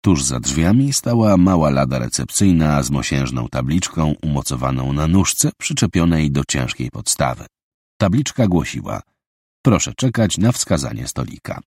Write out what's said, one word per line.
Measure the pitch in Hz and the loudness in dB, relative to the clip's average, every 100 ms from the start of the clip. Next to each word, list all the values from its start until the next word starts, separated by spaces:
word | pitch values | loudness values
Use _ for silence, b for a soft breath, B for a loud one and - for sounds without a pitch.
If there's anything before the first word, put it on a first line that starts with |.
Tuż | - 82 | 4 2
za | 67 64 | 0 -4
drzwiami | 64 69 82 113 139 | -4 0 2 2 2
stała | 135 - 120 110 95 | -2 -2 2 4 4
mała | 92 90 78 | 4 4 2
lada | 67 67 65 | 2 0 -2
recepcyjna | 60 - 65 - 101 85 78 73 | -4 -6 -6 2 4 4 4 2
z | 65 | 0
mosiężną | 69 62 71 65 64 62 | -2 -2 -2 -2 -4 -6
tabliczką | 65 64 82 - - 78 73 | -4 -2 -2 -2 -2 -2 -2
umocowaną | 76 71 69 65 65 65 65 | -2 -4 -4 -4 -2 -2 -2
na | 69 80 | -2 2
nóżce | 92 90 - 151 - | 4 2 0 -4 -4
przyczepionej | - 147 98 90 85 80 76 | -8 -2 0 2 2 2 2
do | 69 67 | 0 -2
ciężkiej | 71 62 - 62 | -4 -4 -6 -8
podstawy. | 57 - - 67 60 - _ _ _ _ _ | -8 -6 -2 -2 -4 -12 _ _ _ _ _
Tabliczka | 101 110 139 - 110 | 0 2 -2 0 2
głosiła: | 87 - 64 - 52 - _ _ _ _ _ - | 2 0 -8 -8 -10 -12 _ _ _ _ _ 2
"Proszę | 101 - | 2 0
czekać | - 131 117 107 - | -2 -2 2 0 2
na | 107 | 0
wskazanie | 123 - 76 65 57 64 | 0 -2 -2 -2 -8 -10
stolika". | - 64 - - 50 - | -8 -8 -10 -12 -12 -12